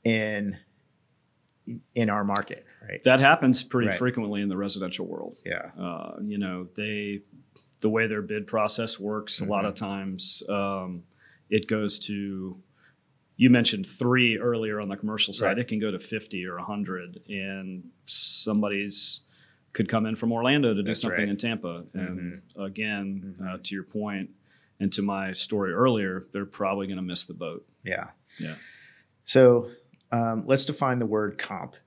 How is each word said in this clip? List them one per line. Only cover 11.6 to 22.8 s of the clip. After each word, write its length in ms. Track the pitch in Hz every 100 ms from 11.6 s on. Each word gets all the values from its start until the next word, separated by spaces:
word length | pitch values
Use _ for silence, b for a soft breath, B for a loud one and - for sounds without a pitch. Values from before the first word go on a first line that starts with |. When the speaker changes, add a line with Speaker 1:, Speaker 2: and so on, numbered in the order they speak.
| -
Speaker 2:
goes 300 | 110 104 - -
to, 500 | 101 101 95 95 92 _ b b b _ _ _ -
you 140 | 123
mentioned 360 | 123 113 104 95
three 520 | - 123 127 120 110
earlier 420 | 120 117 110 104
on 80 | 101
the 80 | 98
commercial 380 | 107 107 -
side. 140 | 98 98
Speaker 1:
Right. 100 | 104
Speaker 2:
It 100 | 123
can 120 | 107
go 100 | 107
to 80 | 90
fifty 480 | - 110 - 95 90
or 100 | 87
a 80 |
hundred, 560 | 90 104 92 92 90 92 -
and 640 | 101 98 95 95 92 85 _ -
somebody's 1120 | - - - - 104 104 101 101 - - - b b b b b
could 160 | - 101
come 160 | 113 110
in 80 | 110
from 160 | 117
Orlando 380 | 117 123 147 127
to 40 | 101
do 60 |
Speaker 1:
That's 200 | 101 101
Speaker 2:
something 180 | 113 87
Speaker 1:
right. 80 | 101
Speaker 2:
in 80 | 101
Tampa. 480 | 117 113 87 85 78
And 500 | 95 92 92 87 92 _ -
Speaker 1:
Mm-hmm. 60 |
Speaker 2:
again, 720 | 98 98